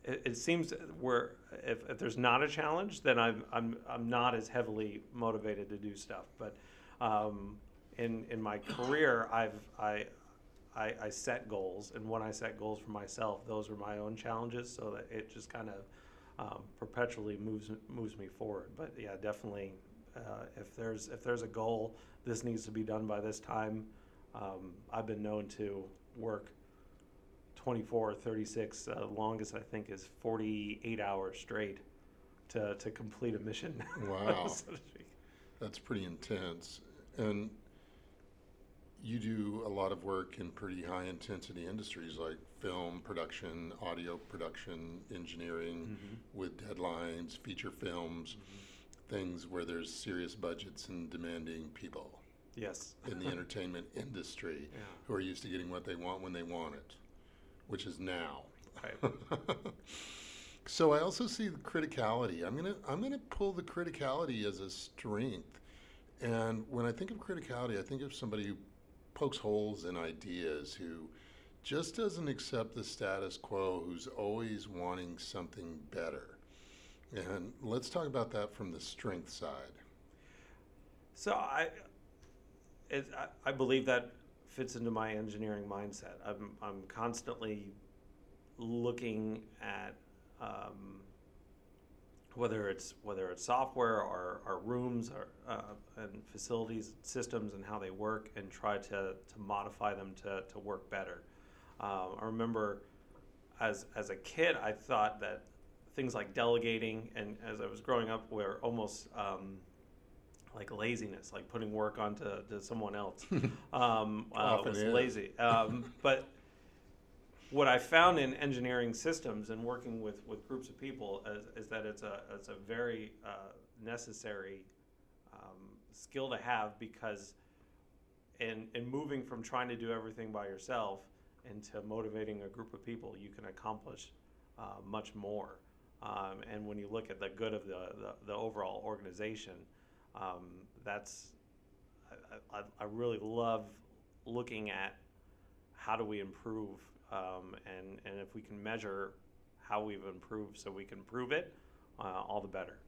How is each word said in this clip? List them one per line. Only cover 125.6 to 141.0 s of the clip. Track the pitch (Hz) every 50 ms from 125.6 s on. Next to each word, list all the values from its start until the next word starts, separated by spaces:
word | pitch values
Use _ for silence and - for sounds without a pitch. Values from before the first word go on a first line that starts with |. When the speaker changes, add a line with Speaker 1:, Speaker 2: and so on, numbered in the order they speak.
| 95 101 101 104 - -
Speaker 1:
skill | - - - - - 135 135 131
to | 123 107
have, | - 123 120 110 107 104 104 -
because | 117 110 - - 117 110 104 98 101 - - - - - - - - - - - - - - - - - - - - - - -
in, | 120 113 113 110 113 110 -
in | 120 120 123
moving | 131 143 151 147 143 131
from | 123 135 131 113
trying | 113 - 135 123 123 123
to | 120
do | 113 117 113
everything | 117 113 110 113 107 120 113 110
by | 107 104 101
yourself | 98 98 95 - - 127 120 107 101 98 98 - - - - - - - - - 123
into | 104 104 104 - - 107
motivating | 101 107 107 113 110 107 107 110 107 110 104 104
a | 101 98
group | 101 123 113 113 -
of | - -
people, | 120 117 117 - - - 98
you | 101 98
can | - - 104
accomplish, | 95 95 - - 110 110 107 - - 107 - - - - - - - - - - - - -
uh, | 110 98 101 101 98
much | 98 104 107 104 - -
more. | 107 101 101 104 104 95 - 95 - - - - - - - - -
Um, | 110 107 104 101 98 95 95 98 113 113
and | 107 104 104
when | 104 104 104
you | 101 101
look | 110 113 110 -
at | 98 95
the | 101 98
good | 98 98 113 110 107
of | 104 101
the, | 98 92 90 92 92 - 107
the, | 107 101 - - 107
the | 101 101
overall | 107 113 113 107 107 95 92 101 107 107
organization, | 107 107 98 101 92 87 98 104 110 113 107 - - 90 87 - - - - - - - - - - -
um, | - 95 92 90 90 90 87 87 92 98 - - - -
that's, | 104 101 104